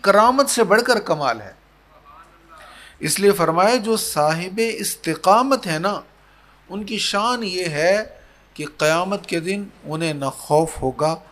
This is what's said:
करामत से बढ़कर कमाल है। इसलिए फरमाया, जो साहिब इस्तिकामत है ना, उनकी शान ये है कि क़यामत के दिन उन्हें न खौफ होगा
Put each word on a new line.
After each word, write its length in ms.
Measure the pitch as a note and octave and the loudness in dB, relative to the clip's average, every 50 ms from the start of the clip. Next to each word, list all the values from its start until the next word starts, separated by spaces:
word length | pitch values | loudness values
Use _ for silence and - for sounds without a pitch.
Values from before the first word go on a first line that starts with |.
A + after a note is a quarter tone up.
| - | 2
करामत 440 | G3 G3 G#3 A3 B3 B3+ C#4 C4+ | 4 6 6 6 6 4 2 2
से 160 | - - A#3+ G#3+ | 2 2 0 2
बढ़कर 360 | F3+ G#3 A3 A3+ B3+ A#3 G3+ | 4 4 2 4 2 2 0
कमाल 360 | - F3+ D#3+ D3 C#3+ B2 A2+ | 0 -2 -2 -2 0 -2 -2
है। 180 | A2 G2+ F#2+ - _ _ _ _ _ _ _ _ _ _ - - - - _ _ _ _ - - - - - - - - - - - | -4 -6 -16 -20 _ _ _ _ _ _ _ _ _ _ -20 -20 -20 -20 _ _ _ _ -20 -20 -20 -20 -20 -20 -20 -20 -20 -14 -8
इसलिए 300 | - D3+ - F3+ G3+ G3+ | -6 -4 0 2 4 4
फरमाया, 440 | F3+ F3 E3 D#3+ D#3+ F3 F#3+ A3 B3+ | 4 4 2 2 2 4 4 4 4
जो 200 | B3 G3+ A3+ A3 | 2 0 0 -2
साहिब 640 | G#3+ - - - D#3 D3 D#3 D#3+ E3 F3+ F#3 F#3+ A3+ | -2 -2 -4 0 0 2 2 2 0 -4 -6 -4 -2
इस्तिकामत 1040 | A3+ A3+ G#3+ E3 G3 - - - - E3 D#3 - - F#3 G#3 A#3 B3+ C4+ C4+ - - | -2 -2 -2 -4 -6 -8 -8 -6 -6 -6 -4 0 4 4 4 4 4 2 0 -2 -2
है 140 | F3+ D#3 D#3 | -4 -4 -2
ना, 240 | F3 G3+ G3 - - _ _ _ _ _ _ _ _ _ _ _ _ - | -2 -4 -4 -6 -10 _ _ _ _ _ _ _ _ _ _ _ _ -14
उनकी 300 | F#3 G#3 G#3 G3+ A3 G3 | -12 -10 -8 -8 -6 -4
शान 420 | - - G3+ G3+ G#3+ B3 B3 A#3 A3+ | -4 -2 -2 -2 -2 -2 -2 -2 -4
ये 220 | F#3+ F3+ F3+ F3+ | -6 -4 -4 -4
है 360 | D#3+ D3 C#3+ D#3+ F3+ G3 G#3+ G#3+ - - - _ _ _ _ _ _ - | -4 -2 0 2 2 2 0 -2 -6 -12 -20 _ _ _ _ _ _ -12
कि 100 | - D3+ D3 - - | -12 -12 -10 -4 0
क़यामत 460 | D3+ D3+ D#3+ E3+ F#3 F#3+ G3+ G3 - - | 0 2 2 2 0 -2 -4 -6 -6 -6
के 100 | E3+ E3+ | -6 -6
दिन 280 | D#3+ F#3 G3+ G3+ G3+ G3+ - - - | -4 -4 -6 -6 -8 -12 -16 -18 -12
उन्हें 280 | D3 D#3 D#3+ E3 D#3+ D3 | -10 -6 -4 -4 -4 -4
न 160 | C#3 C#3 C3+ - | -4 -6 -6 -6
खौफ 440 | - - - D3 D#3 D#3+ D#3+ - - | -8 -2 0 2 2 2 0 -4 -4
होगा 300 | - C3 B2 - D3+ D#3+ E3 D#3+ - - | -4 -4 -2 -2 -2 -2 -2 -4 -10 -18